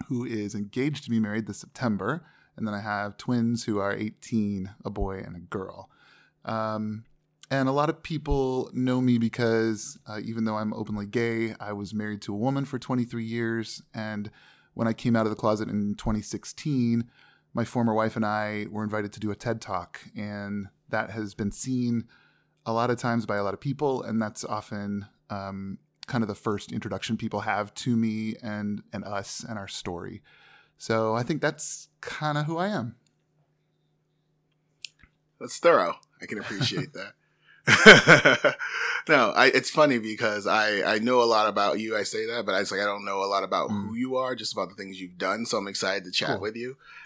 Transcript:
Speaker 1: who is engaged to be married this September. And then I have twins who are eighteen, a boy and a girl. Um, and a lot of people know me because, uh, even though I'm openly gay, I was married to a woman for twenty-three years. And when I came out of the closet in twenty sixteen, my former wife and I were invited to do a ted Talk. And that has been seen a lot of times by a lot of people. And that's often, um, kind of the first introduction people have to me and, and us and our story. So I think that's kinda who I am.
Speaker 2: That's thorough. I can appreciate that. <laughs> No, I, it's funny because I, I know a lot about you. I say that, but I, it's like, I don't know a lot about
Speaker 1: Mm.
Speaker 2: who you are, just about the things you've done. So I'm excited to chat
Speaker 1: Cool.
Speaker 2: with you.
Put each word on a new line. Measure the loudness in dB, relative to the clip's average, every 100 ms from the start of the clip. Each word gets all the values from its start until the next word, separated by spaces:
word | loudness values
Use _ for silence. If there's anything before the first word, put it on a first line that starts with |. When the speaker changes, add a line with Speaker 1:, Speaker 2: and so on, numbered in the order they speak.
| -6
Speaker 1:
who | -4 -4
is | -4 -4 -6
engaged | -6 -2 -2 -2
to | 0
be | 0
married | 2 -2 -4
this | -8
September. | -14 -4 -2 -2 -2 -6 -8 _ _ -8
And | -6
then |
I | -4
have | -4 -4 -4 -6
twins | -2 2 2 0 -2
who | 0
are | 0
eighteen, | 0 -4 -8 -4 -2 0 -2 -8 -10
a | -8
boy | -4 -4 -4
and | -10 -14
a |
girl. | -10 -8 -8 -12 -20 _ _ _ _ _
Um, | -6 -4 -2 -2 -4 -8 -12 _ _ _ -4
and | 0 0
a |
lot | 2 0
of | -2
people | -4 -6 0 0 2 0 -2
know | -2 0 2
me | 4 4
because, | 2 2 2 4 2 0 -6 -14 -12
uh, | -10
even | -8 -4 -2
though | -2
I'm | -4
openly | -6 -6 -6 -2
gay, | 0 0 0 -2 -4
I | -8
was | -8 -6
married | -4 -4 -6
to | -6
a | -2
woman | 0 0 -4
for | -6
twenty-three | -4 -2 -2 -4 -6
years. | -4 -2 -2 -6 -10 -14
And | -10 -8 -6 -8 -12 -20 _ _ -4
when | -2
I |
came | 0 2 4
out | 2
of |
the | 0
closet | 0 0 0
in | -2 -2
twenty | -2 -2 -2
sixteen, | -4 -10 -10 -8 -2 2 2 0 -2 _ -20 _ _
my | -6
former | -4 0 2
wife | 2 0 0
and | 0
I | 0 -2 -4 -6
were | -6
invited | -4 -4 -6
to | -6
do | -6
a | -4
ted | -4 -6
Talk. | -4 -6 -6 -16 -16 -10
And | -10 -8 -8 -8 -8 _ _
that | -4 -4
has | -4 -8 -4
been | -4
seen | -4 -4 -2 0 -2 -4 _ _ _ _ _ -4
a |
lot | 0 0
of | 0
times | 0 -2 0
by | -2
a |
lot | -2
of | -2
people. | -4 -2 0 0
And | -2 -2
that's | -2 -4
often, | -8 -6 -6 -8 -6 -6 -8 _ -12
um, | -10 -8 -10 -10 -12 _ _ -6
kind | -2
of | -2
the |
first | -4 -4 -4 -4
introduction | -8 -6 -6 -4 -4
people | -4 -4
have | -2 -2 -4 -6
to | -2 0
me | 0 -2 -4 -6
and, | -8 -6 -4 -6 -8
and | -10
us | -8 -8 -8 -10 -10
and | -10
our | -10
story. | -10 -8 -8 -10 -14 -16 -20 -20 -20 _ -10
So | -2 0 2
I | 0
think | -2 -2
that's | -2 -2 -8 -10 -14 _
kinda | -12 -6 -4 -2 -2
who | -2
I | -2
am. | -2 -6 -10 _ _ _ _ _ _ _ _ _ _ _ _ _ _ _ _ _ _ -20 _ -20 _ _ -14
Speaker 2:
That's | -8 2
thorough. | 6 8 6 -2 _ -18
I | -10
can | -8
appreciate | -6 -2 -2 -2 -6
that. | -8 -14 -14 _ _ _ -6 2
<laughs> | 10 12 12 12 10 10 6 4 0 -4 -4 -4 -2 4
No, | 4 6
I, | 6 6
it's | 6 2
funny | 4 4 4
because | -2 -2 0 0 2
I, | 2 4 2 2
I | 2
know | 4 6
a | 6
lot | 6 4
about | 2 2 0
you. | 0 -2
I |
say | -2 -4 -4
that, | -4 0
but | 0
I, |
it's | 0
like, | 0
I | 0
don't | -2
know | -4 -2
a | 0
lot | 0
about | 0 0 0
Speaker 1:
Mm. | -2 -4
Speaker 2:
who | -4
you | -2 -2
are, | -2
just | -4 -6
about | -6 -6
the | -8
things | -14 -12
you've | -14 -6
done. | -2 -2 -2
So | -4
I'm | -4
excited | -4 -2 -2 -4
to |
chat | -4 -2
Speaker 1:
Cool. | -2
Speaker 2:
with | -4 -8
you. | -10 -14 -20 -20